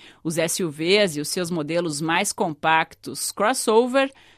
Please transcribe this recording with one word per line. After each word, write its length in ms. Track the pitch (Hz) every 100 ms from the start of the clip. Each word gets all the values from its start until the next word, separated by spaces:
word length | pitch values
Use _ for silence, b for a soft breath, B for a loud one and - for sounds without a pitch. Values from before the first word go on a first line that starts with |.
| b b
Os 140 | 160 165
S 260 | 160 -
U 60 | 175
Vs 460 | 147 165 208 202 147
e 40 |
os 100 | 151
seus 200 | - 170
modelos 500 | 170 147 165 175 143
mais 320 | 160 170 -
compactos 1000 | - 185 147 160 160 160 - - 131 -
crossover 840 | - 208 254 - 220 247 262 269 b b